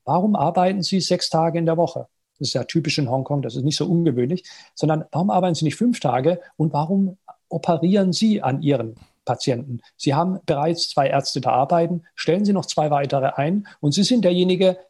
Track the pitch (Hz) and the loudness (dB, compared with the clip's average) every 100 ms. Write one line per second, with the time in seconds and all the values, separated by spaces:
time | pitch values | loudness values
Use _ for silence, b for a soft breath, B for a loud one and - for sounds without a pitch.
0 | - 160 214 196 147 175 180 190 170 190 | -2 0 2 2 2 2 2 0 -2 -2
1 | 175 180 - 160 165 165 165 165 165 - | 0 -2 0 0 0 0 0 2 0 -2
2 | 120 _ _ - 139 135 123 170 143 143 | -12 _ _ -10 -6 -4 -2 -2 -2 -2
3 | 131 131 127 143 127 131 135 151 151 170 | 0 -2 -2 -2 -2 -2 -2 -2 0 2
4 | 165 123 123 175 B B B - 151 156 | 2 0 0 -2 B B B -4 0 0
5 | 151 143 196 196 185 156 156 - 240 - | -2 -2 0 2 0 0 -2 0 0 0
6 | 143 123 143 175 B - 151 147 160 196 | 0 2 2 0 B -4 -2 0 0 0
7 | 190 180 - - _ 170 - 165 170 202 | 0 -4 -16 -20 _ -4 -2 0 2 2
8 | 190 160 220 208 - 139 147 135 113 113 | 2 2 2 2 0 -2 0 0 -2 -10
9 | - _ - 120 - 120 139 120 b - | -20 _ -6 -4 -2 -4 -4 -12 b -6
10 | - 139 185 190 - 143 156 170 - - | 0 0 0 -2 -2 0 0 -2 -2 0
11 | 135 139 - 139 127 120 139 170 165 175 | 0 0 -2 -4 0 0 2 2 0 -4
12 | b - - 180 208 196 - - 151 143 | b -6 -2 0 2 0 -2 -2 0 0
13 | 139 139 135 - 147 202 202 B 147 165 | 0 0 0 0 -2 -2 -4 B -2 0
14 | 202 247 185 180 180 180 190 185 B | 2 2 4 2 2 4 2 0 B